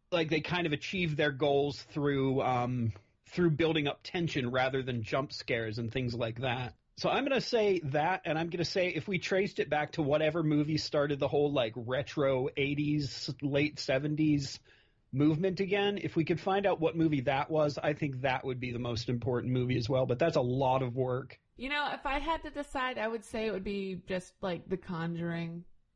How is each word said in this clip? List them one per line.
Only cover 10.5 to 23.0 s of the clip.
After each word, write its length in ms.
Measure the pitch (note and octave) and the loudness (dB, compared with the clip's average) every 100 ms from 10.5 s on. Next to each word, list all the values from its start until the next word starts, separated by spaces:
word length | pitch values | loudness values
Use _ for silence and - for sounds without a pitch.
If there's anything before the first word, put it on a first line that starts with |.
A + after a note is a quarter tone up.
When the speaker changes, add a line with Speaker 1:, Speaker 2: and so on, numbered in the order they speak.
| D3 D3 D3+ | 2 2 0
Speaker 1:
started 420 | - D3+ D3 C#3+ | 0 2 2 2
the 80 | C#3+ | 2
whole, 240 | D3 D3 | 2 2
like, 220 | C#3+ A2+ B2 | 2 0 -2
retro 760 | A#2 B2+ - D#3+ C3+ C3 C#3 - | -4 -2 -2 0 2 2 0 0
eighties, 760 | C#3 C#3+ D3 D3+ C#3 - - C3+ | 0 0 0 0 -2 -6 -8 -4
late 380 | C#3+ C#3+ D3 - | 0 2 2 -2
seventies 800 | - C3 D3+ D3+ D#3 D3 C3+ - _ - _ _ _ | 0 0 2 2 4 4 0 -8 _ -20 _ _ _
movement 480 | C3+ D3+ D#3 F#3+ F3+ | 2 4 4 0 0
again, 400 | G3 G3+ G3+ G3+ | 0 2 2 0
if 140 | D#3 E3+ | -2 0
we 100 | D#3+ | 0
could 140 | E3+ | 0
find 260 | G3 G3 G3 | 2 2 4
out 140 | E3+ | 2
what 160 | D#3+ E3 | 2 2
movie 260 | D#3+ D3 | 2 2
that 280 | B2 C3+ D3 | 2 0 0
was, 280 | D#3 D3+ B2 | 2 2 0
I 120 | D3+ | -2
think 280 | D3 D3+ B2+ | 0 -2 -2
that 220 | C3 C3 C3+ | -2 0 -2
would 140 | B2+ | -4
be 120 | B2+ | -4
the 80 | A#2+ | -4
most 300 | B2 A2+ - | -2 -2 -2
important 440 | A#2+ B2 A#2+ - | -2 0 0 0
movie 240 | B2+ B2 B2+ | 0 2 0
as 100 | A2 | 2
well, 160 | C3 B2+ | 2 2
but 100 | - | 2
that's 180 | E3+ D#3 | 2 2
a 40 | |
lot 400 | B2 B2+ C3 C3 | 2 2 2 2
of 140 | B2+ B2+ | 0 -2
work. 440 | B2+ B2 C3+ - _ - | -2 -2 -6 -16 _ -10
Speaker 2:
You 140 | B3+ | -6
know, 180 | D4 C#4+ | -2 -2
if 100 | - C#4 | -4 -4
I 120 | C#4+ | -2
had 220 | D4+ D#4+ | -2 -4
to 60 | D#4 | -4
decide, 480 | C#4+ C#4+ C#4+ B3+ | -8 -6 -4 -4
I 100 | A#3 | -2